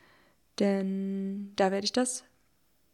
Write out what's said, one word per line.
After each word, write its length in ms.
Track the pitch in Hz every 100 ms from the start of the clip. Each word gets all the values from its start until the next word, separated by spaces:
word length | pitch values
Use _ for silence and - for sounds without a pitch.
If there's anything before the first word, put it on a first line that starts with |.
| _ _ _ _ _ -
denn 920 | 202 196 190 190 190 196 196 196 202 202
da 160 | 190
werde 140 | 196 208
ich 80 |
das 300 | 247 254 - - _ _ _ _ _ _